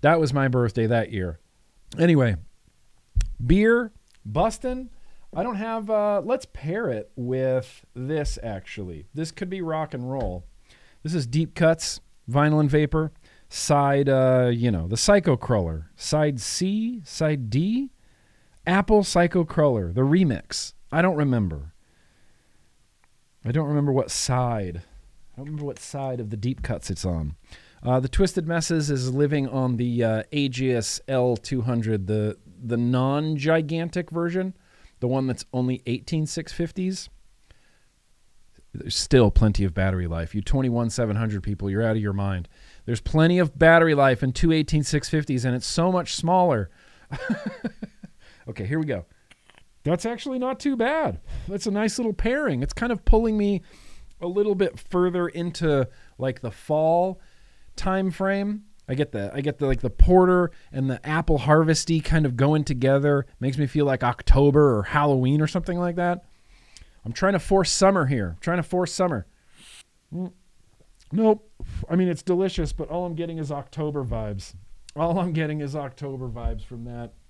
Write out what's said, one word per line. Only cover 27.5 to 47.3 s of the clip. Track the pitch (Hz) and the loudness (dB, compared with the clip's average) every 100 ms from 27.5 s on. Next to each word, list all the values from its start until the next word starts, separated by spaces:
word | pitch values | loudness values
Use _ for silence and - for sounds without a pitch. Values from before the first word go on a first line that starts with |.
| - - _ | -20 -20 _
Uh, | 120 127 | 0 0
the | 127 | 2
Twisted | - 190 - 160 | 2 2 0 -2
Messes | 170 160 165 147 | -2 0 -2 0
is | 139 127 | -2 -2
living | 131 147 151 135 | 0 2 2 -2
on | 135 127 120 | -2 0 0
the, | 123 120 | 0 0
uh, | 113 110 110 | 0 0 -2
Aegeus | 151 139 123 131 123 107 - - | -2 -2 -2 0 0 -2 -8 -4
L | 131 123 117 | 0 0 -2
two | - 135 | -4 -4
hundred, | 117 120 110 110 95 | -2 -2 0 -2 -2
the, | 107 107 - - - | -2 -2 -6 -16 -16
the | 120 117 | -6 -2
non-gigantic | 120 127 131 143 156 151 143 160 151 165 170 180 170 | 0 2 0 0 -2 -2 2 0 0 -4 -4 -6 -6
version, | 165 170 175 185 185 _ _ - _ | -4 -2 -2 -4 -8 _ _ -20 _
the | 123 | -2
one | 135 131 | -2 -2
that's | 123 - | -4 -6
only | 127 127 127 - | -4 -2 -4 -4
eighteen | 123 - 160 156 | -6 -4 -4 -4
six | - - | -6 -10
fifties. | - 170 - 185 190 - - - _ _ - _ _ _ _ _ _ _ _ - - _ | -6 -6 -4 -6 -6 -12 -20 -20 _ _ -20 _ _ _ _ _ _ _ _ -20 -20 _
There's | - - | -14 -8
still | - - 135 110 | -6 4 6 6
plenty | - 110 101 | 6 4 2
of | 98 | -2
battery | 87 95 95 87 | 0 0 0 -4
life. | 82 82 | -4 -6
You | 104 | -8
twenty-one | 95 135 131 117 117 | -2 0 2 0 -2
seven | - 117 104 | -2 -2 0
hundred | 113 104 | -2 -4
people, | 95 101 98 | -6 -6 -4
you're | 95 | 0
out | 113 110 | 0 0
of | |
your | 104 | -2
mind. | 98 98 92 85 _ - - | -2 -2 -4 -8 _ -20 -16
There's | - 120 | -6 -6
plenty | - 156 165 180 | 0 2 4 4
of | 170 - | 0 4
battery | 160 165 165 | 8 8 6
life | 147 135 127 | 6 4 4
in | 131 | 0
two | 127 165 | 2 2
eighteen | 160 151 151 | 2 2 0
six | 143 151 - | 0 -2 -2
fifties, | 156 143 127 127 | -4 -2 -2 -2
and | 123 | -4
it's | - | -4
so | - 170 | -2 0
much | 185 156 | 0 -4
smaller. | - 165 185 180 123 92 - - - - | -6 0 2 2 2 -2 -10 -20 -20 -14
<laughs> | - - | -12 -6